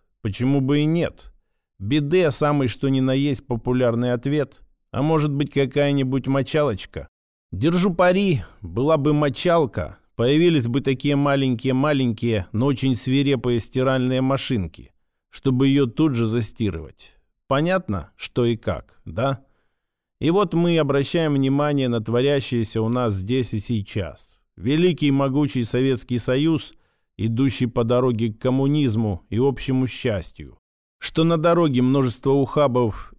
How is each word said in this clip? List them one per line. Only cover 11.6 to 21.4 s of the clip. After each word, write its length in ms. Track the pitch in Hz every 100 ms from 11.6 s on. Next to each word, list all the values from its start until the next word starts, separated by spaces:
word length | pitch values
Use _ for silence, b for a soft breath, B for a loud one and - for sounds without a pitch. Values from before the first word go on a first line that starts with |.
| 131 131 147 143 123 110 117 107 -
но 120 | 104 139
очень 300 | 131 135 120
свирепые 640 | 131 139 139 131 123 120
стиральные 640 | - 127 131 131 127 127
машинки, 720 | 131 135 - 120 85 - - _ _ _ _
чтобы 380 | - 135 127 135
её 180 | 139 127
тут 300 | 131 156 120
же 120 | 113
застирывать. 920 | 120 110 - 104 82 76 - - _ _ _ -
Понятно, 640 | 139 170 190 143 95 - -
что 300 | - - 120
и 100 | 110
как, 460 | - 78 - _
да? 400 | - 85 135 135 _ _ _ _ _ _ _ -
И 80 | 143
вот 240 | 190 202
мы 240 | 170 170 165
обращаем 560 | 139 139 139 170 156
внимание 560 | 139